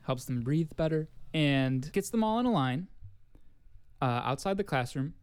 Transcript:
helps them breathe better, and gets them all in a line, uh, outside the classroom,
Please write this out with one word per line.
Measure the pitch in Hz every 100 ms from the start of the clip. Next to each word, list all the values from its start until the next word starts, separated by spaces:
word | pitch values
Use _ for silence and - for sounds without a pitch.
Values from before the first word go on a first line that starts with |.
| -
helps | 131 127
them | 123
breathe | 120 156 160 -
better, | 160 156 156 - -
and | 160 147 139 131 131 143
gets | 196 190
them | 226
all | 220 220
in | 247
a |
line, | 196 127 131 190 - - - - - - - - - - -
uh, | 131 120 117
outside | 139 196 196
the |
classroom, | 202 139 127 139 139 -